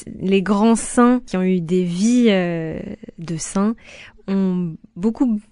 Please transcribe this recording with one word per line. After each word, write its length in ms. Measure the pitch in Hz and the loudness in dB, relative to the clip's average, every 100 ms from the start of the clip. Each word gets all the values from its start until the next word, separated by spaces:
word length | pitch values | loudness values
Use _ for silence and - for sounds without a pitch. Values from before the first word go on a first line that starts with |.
| - - | -10 -8
les 220 | 185 196 | 0 0
grands 340 | 185 202 226 226 | 2 2 4 2
saints 460 | - - 240 247 - | 2 4 4 4 -2
qui 100 | 185 | -2
ont 60 | |
eu 180 | 185 185 | 0 0
des 220 | 160 185 | 0 0
vies, 440 | 180 175 220 247 233 | 0 0 2 4 4
euh, 500 | 190 175 170 160 156 - - - - | 4 0 -4 -6 -8 -10 -14 -16 -14
de 200 | 165 160 | -10 -8
saints 380 | - 190 202 233 - - - - - | -4 -2 -2 -2 -10 -20 -20 -16 -4
ont 480 | 196 190 180 175 160 - - | 0 0 0 -4 -8 -16 -6
beaucoup 460 | 208 226 262 208 - | -4 0 0 -2 -4